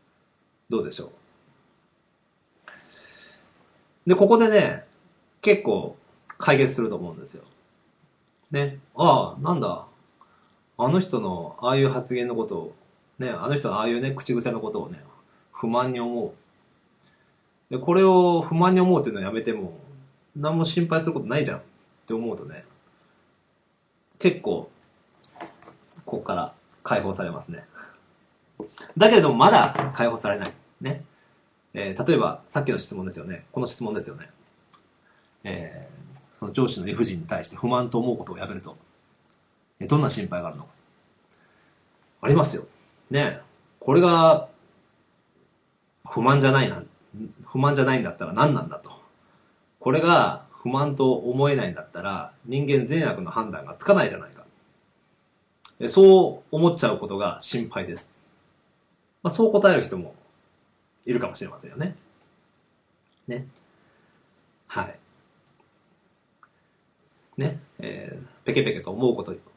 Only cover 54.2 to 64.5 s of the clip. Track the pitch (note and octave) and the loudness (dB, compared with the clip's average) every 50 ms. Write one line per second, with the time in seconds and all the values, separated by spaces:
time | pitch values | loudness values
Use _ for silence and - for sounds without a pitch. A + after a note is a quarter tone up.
54.2 | - - - - - _ _ _ _ _ _ _ _ _ _ _ _ _ _ _ | -14 -16 -20 -20 -20 _ _ _ _ _ _ _ _ _ _ _ _ _ _ _
55.2 | _ _ _ _ _ _ _ _ - - _ - A#2+ A2+ - F#3+ G3 F#3+ F#3+ F#3 | _ _ _ _ _ _ _ _ -20 -20 _ -10 -6 2 8 10 10 12 12 10
56.2 | - - - - - - D3+ D#3 E3+ E3 E3 - C3+ A2 G2+ - - F#2 G2 G2 | 8 4 0 -8 -12 -6 -2 2 2 2 2 2 0 0 0 -2 -6 -8 -6 -4
57.2 | G2+ F2 E2+ - - - - A#2+ A#2 - - F#2+ F#2 F#2+ E2+ - - - _ _ | -4 -4 -4 -6 -10 -8 -6 -6 -6 -6 -8 -10 -10 -10 -12 -14 -16 -20 _ _
58.2 | _ _ _ _ _ _ _ _ _ _ _ _ _ _ _ _ _ _ _ _ | _ _ _ _ _ _ _ _ _ _ _ _ _ _ _ _ _ _ _ _
59.2 | - F3 - - A3+ G#3+ G#3 G3+ G3 F#3+ E3+ B2 A2+ - G2 F2+ E2 - - _ | -6 -4 0 2 2 4 4 6 6 6 6 6 0 -2 -6 -8 -10 -12 -14 _
60.2 | _ _ _ _ _ _ _ _ _ _ _ _ _ _ _ _ - A#2 A#2+ - | _ _ _ _ _ _ _ _ _ _ _ _ _ _ _ _ -6 -2 -2 -2
61.2 | - - - - G2 F#2 - - - - - A#2 D#3+ F#3 - - _ _ _ _ | -2 -4 -10 -10 -14 -16 -16 -18 -20 -16 -10 -8 -8 -8 -10 -12 _ _ _ _
62.2 | _ _ _ _ _ _ _ _ _ _ _ _ _ _ _ _ _ _ _ _ | _ _ _ _ _ _ _ _ _ _ _ _ _ _ _ _ _ _ _ _
63.2 | _ - B2 - C3+ - - _ _ _ _ _ _ _ _ _ _ _ _ _ | _ -12 -12 -12 -12 -14 -20 _ _ _ _ _ _ _ _ _ _ _ _ _
64.2 | _ _ _ _ _ _ | _ _ _ _ _ _